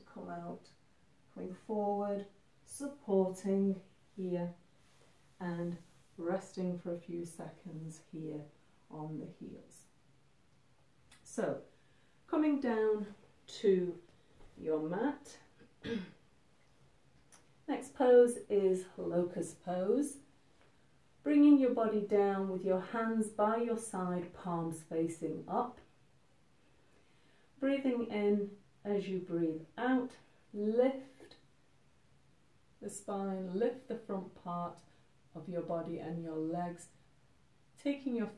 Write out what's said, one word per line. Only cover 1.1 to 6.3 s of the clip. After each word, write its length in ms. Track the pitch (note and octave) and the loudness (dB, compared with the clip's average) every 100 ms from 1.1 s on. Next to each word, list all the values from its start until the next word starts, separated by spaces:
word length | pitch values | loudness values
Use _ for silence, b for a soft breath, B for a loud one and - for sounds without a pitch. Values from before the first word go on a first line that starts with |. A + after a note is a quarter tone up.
| _ _ | _ _
coming 220 | F#3 F#3 F#3 - | -12 -10 -10 -4
forward, 580 | G#3+ G#3 G3+ G3+ G3 G3+ - _ _ - | -2 0 0 0 -4 -6 -16 _ _ -18
supporting 1120 | - C#4+ - - F#3+ F#3 F#3 G3 G3 G3 F#3+ - - _ - | -10 -8 -8 2 4 4 0 0 2 2 0 -8 -20 _ -8
here, 340 | F#3 F3 F3 - _ b b b b b b - | -4 -2 -2 -6 _ b b b b b b -10
and 380 | F3+ E3+ F3 F3 - - _ - | -6 -4 -4 -6 -12 -20 _ -8
resting 640 | E3+ | -4